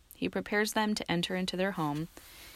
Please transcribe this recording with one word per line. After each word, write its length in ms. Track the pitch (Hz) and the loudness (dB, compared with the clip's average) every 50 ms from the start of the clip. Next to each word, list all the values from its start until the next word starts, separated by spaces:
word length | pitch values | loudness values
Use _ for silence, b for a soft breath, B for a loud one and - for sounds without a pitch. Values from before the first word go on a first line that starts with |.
| _ _ - | _ _ -6
He 160 | - - 185 | -2 -2 0
prepares 440 | - 196 190 - 226 208 214 214 - | 0 0 -2 2 2 2 2 4 2
them 200 | 220 220 214 214 | 2 2 2 2
to 180 | - - - | 0 0 0
enter 240 | 170 175 175 - 190 | 2 2 2 0 0
into 220 | 185 185 185 - 180 | -2 0 0 0 2
their 140 | 185 196 | 0 0
home. 360 | 180 180 160 147 143 151 160 - - B B B B B B B B | 2 0 0 0 0 0 -4 -6 -8 B B B B B B B B